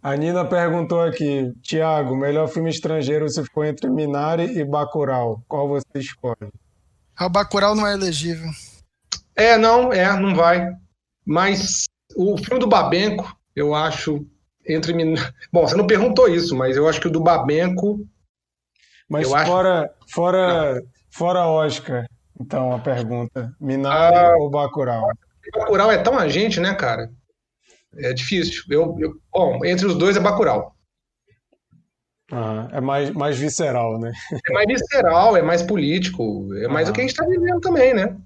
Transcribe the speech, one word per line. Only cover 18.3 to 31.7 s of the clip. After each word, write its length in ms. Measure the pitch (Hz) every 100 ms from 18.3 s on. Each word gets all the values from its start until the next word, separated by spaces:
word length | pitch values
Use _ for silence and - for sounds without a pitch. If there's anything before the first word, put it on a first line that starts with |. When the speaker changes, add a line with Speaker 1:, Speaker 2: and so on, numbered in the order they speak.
| _ _ _ _ _ _ _ _
Speaker 1:
Mas 180 | 151 147
Speaker 3:
eu 80 | 143
acho 140 | 156
Speaker 1:
fora, 400 | 180 185 180 147 _ _
fora, 600 | - 175 185 185 170 151 127
Speaker 3:
Não. 60 | 120 _ _
Speaker 1:
fora 360 | - 170 180 170
Oscar, 580 | 160 151 131 - 127 117 _ _ -
então, 320 | 127 - 127
a 80 | 123
pergunta, 720 | 123 123 113 120 120 - 120 -
Minari 580 | 143 135 135 147 165 175
Speaker 3:
Ah, 180 | 175 170
Speaker 1:
ou 120 | 147
Bacurau? 580 | 143 143 151 127 117 - - _ _ - -
Speaker 3:
Bacurau 360 | - 196 214
é 60 | 208
tão 200 | 226 262
a 80 | 165
gente, 320 | 147 214 180
né, 160 | 185 196
cara? 340 | 127 113 113 - _ _ _ _ _ _ _ -
É 180 | 127
difícil. 500 | 127 - 190 160 - -
Eu, 260 | 143 165 -
eu, 140 | 156 - _
bom, 320 | 185 185 - 170
entre 200 | 180 190
os 80 | 160
dois 220 | 180 196
é 20 |
Bacurau. 560 | 202 202 190 107 - _ _ _ _ _ _ _ _ _ _